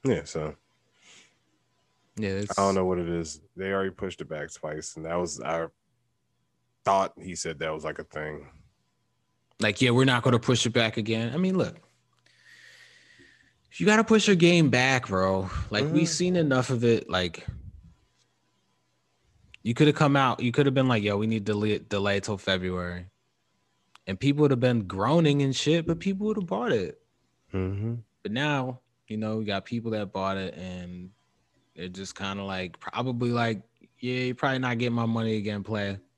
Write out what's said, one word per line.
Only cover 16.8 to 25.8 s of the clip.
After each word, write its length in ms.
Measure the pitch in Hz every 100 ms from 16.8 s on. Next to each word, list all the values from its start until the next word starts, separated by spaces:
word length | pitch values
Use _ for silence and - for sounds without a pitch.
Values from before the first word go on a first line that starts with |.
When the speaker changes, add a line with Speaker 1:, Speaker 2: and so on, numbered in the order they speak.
Speaker 2:
it. 240 | 117 113 -
Like, 380 | 92 90 - - - - - - _ _ _ _ _ _ _ _ _ _ _ _ _ _ _ _ -
you 100 | 107
coulda 180 | 120 151
come 240 | 147 151 139
out, 240 | 135 -
you 120 | 120
coulda 180 | 120 139
been 160 | 135 131
like, 140 | 117
"Yo, 140 | 104 101
we 100 | 110
need 200 | 110 101
to 60 |
delay, 260 | 104 107 104
delay 420 | - 101 101 101
till 160 | 104 98
February." 680 | - 95 92 90 87 87 90 _ _ _ _ _ _ _ _ _ -
And 120 | 95
people 220 | 139 143
would 100 | 147
have 100 | 127
been 260 | 127 120 95
groaning 560 | 95 107 165 156 143
and 120 | 139
shit, 320 | 127 147 170